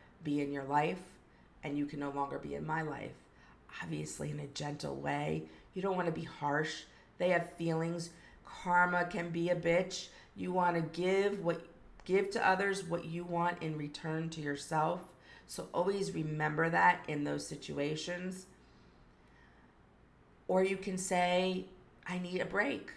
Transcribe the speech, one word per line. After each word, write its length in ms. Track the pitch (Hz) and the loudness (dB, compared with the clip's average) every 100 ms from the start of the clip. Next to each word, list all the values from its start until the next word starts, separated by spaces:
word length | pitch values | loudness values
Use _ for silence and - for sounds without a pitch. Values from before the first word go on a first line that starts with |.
| - - | -20 -10
be 160 | 151 147 | -2 0
in 120 | 143 | 0
your 120 | 143 | -4
life, 380 | 135 147 160 185 - - - - - - | 0 2 2 -2 -10 -20 -20 -20 -20 -12
and 140 | 151 147 | -4 -2
you 80 | 143 | -2
can 140 | 147 | -4
no 120 | 143 | -4
longer 260 | 139 139 143 | -2 -2 -4
be 180 | 143 143 | -6 -6
in 100 | 156 | -2
my 160 | 160 | -2
life." 320 | 156 131 - - - - - - - - | -2 -6 -10 -12 -20 -20 -20 -20 -16 -12
Obviously, 480 | 170 151 151 - 151 | -6 -6 -6 -6 -4
in 80 | 147 | -4
a 80 | 143 | -8
gentle 480 | - 147 147 143 139 | -6 -6 -6 -6 -4
way. 520 | 143 143 151 156 156 - - | -2 -2 0 -2 -6 -16 -12
You 80 | 190 | -4
don't 120 | 196 180 | -2 0
want 120 | 170 | 0
to 40 | |
be 120 | 165 | -2
harsh. 600 | - - 147 147 156 - - - - - | -6 -4 0 2 0 -4 -12 -20 -14 0
They 100 | 180 | 2
have 240 | 175 170 | 4 0
feelings. 560 | - 165 160 165 175 170 - - - | -4 0 0 0 -2 -6 -12 -20 -20
Karma 600 | - - 185 175 180 175 170 | -18 -8 4 6 6 4 0
can 240 | 196 170 | -2 -2
be 200 | 165 170 | 0 2
a 60 | 175 | 2
bitch. 520 | 165 175 185 - - - - 190 | 4 4 2 -4 -10 -16 -16 -8
You 160 | 180 | -2
want 240 | 180 175 170 | 2 4 4
to 60 | |
give 640 | 156 170 185 196 202 185 | 0 0 2 4 4 2
what, 240 | 165 165 - - - - | 0 -2 -4 -20 -20 -12
give 280 | - 190 196 | 2 2 4
to 160 | 226 - | 2 4
others 360 | 185 196 190 | 4 2 0
what 220 | 165 170 160 | -2 -4 -4
you 180 | 170 | -6
want 380 | 175 170 175 170 | -2 0 0 0
in 160 | 160 156 | -4 -4
return 540 | 147 - 160 160 165 | -6 -6 -4 -2 -4
to 100 | 160 | -4
yourself. 600 | 147 143 - 156 160 185 - - - - - | -4 -4 -2 2 2 0 -6 -20 -20 -20 -14
So 180 | - - | -10 -4
always 400 | 175 185 202 165 | 0 2 0 -2
remember 560 | 165 156 151 151 151 165 | -2 -2 0 0 2 2
that 340 | 170 180 170 - | 6 6 6 0
in 160 | 147 | -2
those 220 | 147 143 - | -2 -4 -6
situations. 1000 | - - 143 147 156 175 175 185 185 - - - - - - - - - - - - - - - - - - - - - | -10 -6 -2 -2 -2 -4 -6 -6 -8 -12 -20 -20 -20 -20 -20 -20 -20 -20 -20 -20 -20 -20 -20 -20 -20 -20 -20 -20 -10 2
Or 160 | 185 | 4
you 140 | 190 190 | 4 2
can 180 | 202 185 | -2 -4
say, 720 | - 180 180 180 185 185 - - - - - | 2 4 4 4 4 0 -4 -14 -20 -16 -6
"I 140 | 180 | -4
need 200 | 180 180 | -2 -2
a 60 | 165 | 0
break. 460 | 196 285 110 - | 0 0 -2 -8